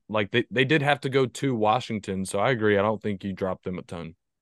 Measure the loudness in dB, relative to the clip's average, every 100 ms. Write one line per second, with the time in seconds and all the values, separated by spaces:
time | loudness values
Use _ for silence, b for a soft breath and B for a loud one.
0 | -4 -2 0 0 0 0 2 2 2 0
1 | 2 0 0 -2 -2 2 2 2 0 -6
2 | -4 -6 -4 0 0 2 4 4 2 0
3 | -4 -6 -6 -4 -4 -4 -6 -8 -8 -12
4 | -12 -14 _ _